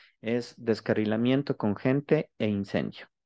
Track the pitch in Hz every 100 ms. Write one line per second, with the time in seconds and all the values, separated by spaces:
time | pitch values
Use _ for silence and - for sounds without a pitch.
0 | - _ 110 120 120 - 117 104 - 107
1 | 107 110 123 135 143 - 107 98 131 139
2 | - 156 - - 110 101 98 98 58 -
3 | - _